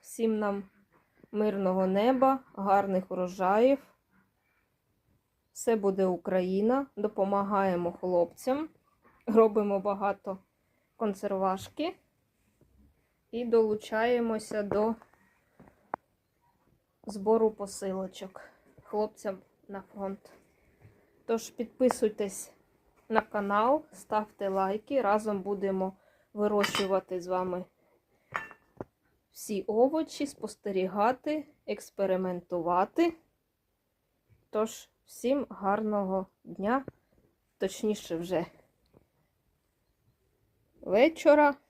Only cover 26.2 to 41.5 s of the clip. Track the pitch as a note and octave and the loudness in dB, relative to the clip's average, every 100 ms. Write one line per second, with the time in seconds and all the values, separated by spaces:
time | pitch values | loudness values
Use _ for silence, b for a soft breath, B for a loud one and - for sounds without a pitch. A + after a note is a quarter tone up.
26.2 | b G#3 G#3 G#3 G3 - G3 F#3+ - F#3 | b -4 0 2 0 0 0 0 -2 -8
27.2 | F3 F#3 F#3 F3+ F#3 _ b b b b | -4 -2 -2 -4 -8 _ b b b b
28.2 | b - - - _ _ - _ _ _ | b -10 -10 -20 _ _ -16 _ _ _
29.2 | _ - - G#3 - G#3+ B3+ D#4 D#4 - | _ -18 -6 -6 -2 2 4 2 -4 -6
30.2 | C#4+ - G#3+ - G#3+ F#3+ F#3 F#3+ G#3+ B3+ | -8 -6 -12 -10 -6 -2 -2 2 2 2
31.2 | - D4+ C#4+ _ - G#3 - - G3 F#3 | -2 -4 -6 _ -10 -10 -10 -4 0 0
32.2 | F#3 F3+ - F3+ E3 F3 G3+ - E4+ E4+ | -2 -6 -6 -4 0 0 0 2 0 0
33.2 | _ _ _ _ _ _ _ _ _ _ | _ _ _ _ _ _ _ _ _ _
34.2 | _ _ _ G#3+ A3 - - _ _ - | _ _ _ -4 -4 -6 -20 _ _ -8
35.2 | A#3+ C#4+ A#3+ G#3+ G3 G#3 A3 G#3 F#3+ F#3+ | -2 -2 -2 -6 -2 0 0 -2 -2 -2
36.2 | F#3+ _ - F3 G3 B3+ C4 _ _ _ | -4 _ -18 -6 -2 -2 -4 _ _ _
37.2 | _ _ _ _ F#3+ - G#3+ G#3 - E3 | _ _ _ _ -6 -2 -4 -4 -6 -8
38.2 | F3 F3+ E3+ _ _ _ _ _ _ _ | -4 -4 -4 _ _ _ _ _ _ _
39.2 | _ _ _ _ _ _ _ _ _ _ | _ _ _ _ _ _ _ _ _ _
40.2 | _ _ _ _ _ _ - F#3+ C#4+ D#4+ | _ _ _ _ _ _ 0 4 4 4
41.2 | D#4+ D4 D4 | 6 8 6